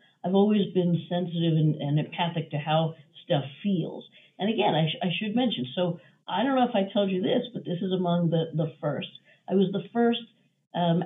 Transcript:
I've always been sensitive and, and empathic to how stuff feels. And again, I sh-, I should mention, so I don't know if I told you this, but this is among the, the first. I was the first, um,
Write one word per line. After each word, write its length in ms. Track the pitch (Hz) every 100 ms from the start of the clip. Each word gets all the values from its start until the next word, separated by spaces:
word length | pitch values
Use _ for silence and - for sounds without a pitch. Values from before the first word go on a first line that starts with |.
| _ _
I've 120 | 180
always 360 | 196 208 214 175
been 260 | 180 175 165 -
sensitive 460 | 175 175 170 165
and, 220 | 156 156 -
and 220 | 143 151
empathic 520 | - - 175 170 -
to 80 | 143
how 360 | 160 156 160 - - -
stuff 200 | - 151 - -
feels. 440 | 202 180 - - - - - -
And 140 | 202
again, 220 | 233 415
I 140 | 151 160
sh-, 100 | -
I 100 | 185 165
should 160 | 214 233
mention, 300 | 254 135 123
so 260 | - 180 170 - _ -
I 160 | 180
don't 140 | 262 262
know 120 | 240
if 60 |
I 180 | 208 196
told 200 | 208 196
you 100 | 185
this, 200 | 214 - -
but 120 | 165
this 160 | - 175
is 120 | 190
among 380 | 185 180 175 165
the, 200 | 165 -
the 180 | 156 165 -
first. 300 | 156 131 - - _ _ -
I 60 |
was 160 | 190 190
the 140 | 196 -
first, 280 | 233 233 233 - _ _ _ _
um, 300 | - 170 170